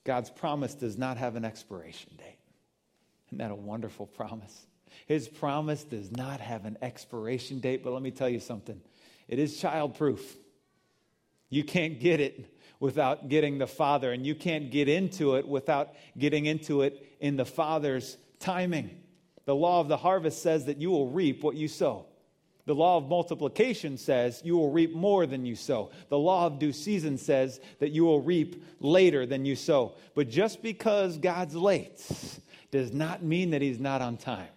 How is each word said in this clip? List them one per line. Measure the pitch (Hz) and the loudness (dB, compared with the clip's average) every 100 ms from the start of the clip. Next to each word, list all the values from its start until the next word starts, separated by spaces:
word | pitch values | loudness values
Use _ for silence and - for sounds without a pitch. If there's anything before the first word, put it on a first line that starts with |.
God's | - 123 120 | -2 -4 -4
promise | - 165 147 131 | -8 -6 -4 -6
does | - 120 104 | -6 -8 -4
not | 131 120 | -6 -4
have | 123 | -6
an | 117 | -4
expiration | 113 - - 92 80 - - - | -8 -10 -16 -14 -14 -20 -20 -20
date. | - _ _ _ _ _ _ _ _ _ _ | -20 _ _ _ _ _ _ _ _ _ _
Isn't | 123 | -10
that | 113 | -8
a | 104 | -8
wonderful | 101 110 110 - 101 | -10 -10 -10 -12 -16
promise? | - 110 113 101 - _ _ _ - - | -10 -10 -10 -16 -20 _ _ _ -20 -2
His | 151 120 | -2 -2
promise | - 143 147 151 147 | -6 -4 -2 -2 -4
does | - 113 95 | -6 -12 -8
not | 120 131 139 | -8 -8 -10
have | 107 113 | -8 -8
an | 104 107 | -8 -8
expiration | 123 - - 117 110 127 123 135 | -10 -10 -14 -8 -4 -6 -6 -4
date, | 127 131 | -2 -2
but | 131 | -4
let | 127 | -6
me | 131 | -6
tell | 127 127 | -2 -2
you | 117 | -2
something. | - 113 - 95 - _ - _ - | -6 -12 -12 -16 -18 _ -20 _ -6
It | 123 | -2
is | 147 147 | -2 -2
childproof. | 180 156 147 - 151 110 - - - _ _ _ _ _ _ _ _ _ _ | -2 0 -2 0 0 0 -8 -18 -20 _ _ _ _ _ _ _ _ _ _
You | 135 | -4
can't | 147 185 160 135 | 0 -2 -2 2
get | 160 151 | 2 4
it | 143 - 120 _ - _ | 0 -4 -20 _ -20 _
without | 135 135 131 147 135 | -2 2 0 0 0
getting | 151 147 139 | 2 2 0
the | 131 | -4
Father, | - 143 143 127 | 0 2 2 0
and | 123 | -2
you | 135 151 | -4 -4
can't | 180 156 139 | -2 -4 -2
get | 139 143 | 0 2
into | 160 190 - 143 | 2 0 0 2
it | 131 139 | 2 0
without | 139 139 143 147 - - - | -4 0 0 0 -8 -20 -2
getting | 143 147 151 | 0 2 0
into | 156 156 143 | -2 0 2
it | 139 - - _ | 2 0 -20 _
in | 147 | -2
the | 139 | -2
Father's | 123 - 156 160 147 131 123 - _ _ | -2 -2 0 0 0 -4 -6 -16 _ _
timing. | 185 180 180 160 104 - - _ _ _ | -4 -2 -2 -2 -6 -14 -20 _ _ _
The | - 139 | -2 2
law | 170 175 | 4 4
of | 147 | 2
the | 156 | 2
harvest | 175 190 160 - | 2 2 0 0
says | 170 160 131 | 0 2 0
that | 143 | -2
you | 170 | 0
will | 175 131 | 2 2
reap | 160 160 127 | 2 2 2
what | 151 143 | -2 -2
you | 151 | -6
sow. | - 160 110 - _ _ _ _ _ - | 0 0 0 -12 _ _ _ _ _ -2
The | |
law | 147 170 175 | 4 6 4
of | 135 | 4
multiplication | 175 170 156 143 - 254 226 151 131 | 0 0 -2 -2 2 2 2 -4 -6
says | - 131 123 120 | 2 2 2 -2
you | 170 170 | 0 2
will | 151 | 4
reap | 160 165 | 4 2
more | 165 196 196 | 2 4 4
than | 156 131 123 | 2 -2 -6
you | |
sow. | 110 - 123 98 - - | -6 -2 -2 -2 -12 -2
The | 143 | 2
law | 160 185 170 | 4 4 2
of | 143 | 0
due | 147 | -2
season | 135 202 202 156 135 | -2 -2 -2 0 -4
says | - 135 131 120 - - | 2 2 2 -4 -20 -4
that | 143 | 0
you | 151 | 4
will | 165 151 | 6 4
reap | 131 175 151 - - - | 4 2 0 -6 -18 -4
later | 139 180 185 143 | 4 8 8 6
than | 127 135 | 0 -2
you | 139 | -2
sow. | 135 - 147 110 - - - | -2 4 4 2 -4 -6 -2
But | 131 | 0
just | 123 214 214 | 2 2 0
because | 226 196 226 208 190 160 | -8 -2 2 2 2 0
God's | 175 175 175 | -2 0 -4
late | 165 196 170 - - - - - - - - _ | 2 2 2 -2 -16 -10 -10 -10 -16 -20 -20 _
does | 135 123 | -2 0
not | 135 160 180 | -2 -4 -4
mean | 165 170 185 | 0 0 2
that | 147 | 2
he's | 139 117 | 0 0
not | 139 135 | -2 0
on | 123 117 | -2 -4
time. | - 104 92 | -6 -8 -8